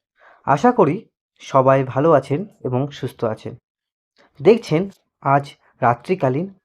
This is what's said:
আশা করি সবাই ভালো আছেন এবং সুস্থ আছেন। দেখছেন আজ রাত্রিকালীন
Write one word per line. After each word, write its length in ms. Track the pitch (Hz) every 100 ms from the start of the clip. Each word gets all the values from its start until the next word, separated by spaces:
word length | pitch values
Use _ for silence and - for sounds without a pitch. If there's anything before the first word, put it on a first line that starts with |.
| _ _ _ _
আশা 280 | - 143 247
করি 340 | 240 160 220 - _ _ _
সবাই 440 | - 135 131 135
ভালো 280 | 131 127 160
আছেন 320 | 147 - 143 214 _
এবং 240 | 131 123 139
সুস্থ 360 | - 127 -
আছেন। 320 | 113 110 110 120 _ _ _ _ _ _ _ -
দেখছেন 480 | 139 233 - 156 196 - _ _
আজ 340 | 139 143 143 - _ -
রাত্রিকালীন 760 | 120 120 - 185 131 131 190 -